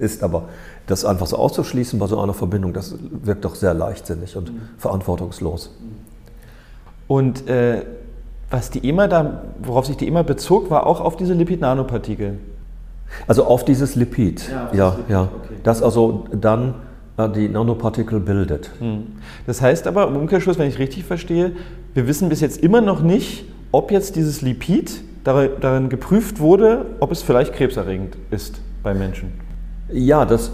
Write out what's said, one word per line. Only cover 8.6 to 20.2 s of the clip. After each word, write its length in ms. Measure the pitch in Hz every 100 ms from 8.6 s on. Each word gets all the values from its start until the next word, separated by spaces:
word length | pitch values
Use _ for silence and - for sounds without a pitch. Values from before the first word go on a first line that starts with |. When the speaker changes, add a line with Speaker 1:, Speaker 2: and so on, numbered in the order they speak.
| -
Speaker 2:
die 160 | 127 127
ema 180 | 170 202
da, 360 | 170 151 - - -
worauf 240 | - 123 127
sich 100 | 139
die 120 | 131
ema 160 | 170
bezog, 460 | 160 135 - 202 190
war 160 | 156 -
auch 140 | 165
auf 160 | 165 165
diese 180 | 185
Lipid-Nanopartikel? 1040 | 175 175 175 135 135 131 117 110 104 101 98 - - - - - - - - -
Speaker 1:
Also 160 | -
auf 200 | - 123
dieses 300 | - 131 139
Lipid, 560 | 120 120 - 95 - -
Speaker 2:
Ja, 160 | 131 120
auf 80 |
Speaker 1:
ja, 140 | 98 92
Speaker 2:
das 80 | 92
Lipid, 160 | -
Speaker 1:
ja. 100 | 98
Speaker 2:
okay. 320 | 95 - - 110
Speaker 1:
Das 200 | 113 113
also 420 | 120 117 113 104 -
dann 420 | 107 107 113 127 127 - - - -
äh, 120 | 110
die 200 | 101 104
Nanopartikel 720 | 104 117 110 113 113 113 110
bildet. 500 | 90 98 92 73 - -
Speaker 2:
Hm. 280 | 117 107 113 - - - -
Das 140 | 120
heißt 240 | 131 165 -
aber 200 | 190 170
im 80 |
Umkehrschluss, 420 | 139